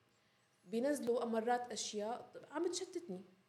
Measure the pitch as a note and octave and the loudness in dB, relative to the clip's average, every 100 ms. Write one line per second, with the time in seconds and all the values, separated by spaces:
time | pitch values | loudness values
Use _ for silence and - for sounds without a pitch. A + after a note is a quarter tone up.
0 | _ _ _ _ _ _ F3+ A3+ C4+ C#4 | _ _ _ _ _ _ -2 2 2 2
1 | A#3 A#3+ A#3 A3+ A3+ B3 B3 G#3+ - G#3 | 2 2 4 2 4 2 2 -4 -4 -2
2 | G#3 A#3+ - - - C#4+ F4 F4 F#4+ F4 | -2 -4 -8 -14 -8 -2 0 0 -4 -8
3 | E4+ F#3 - - | -6 -8 -10 -18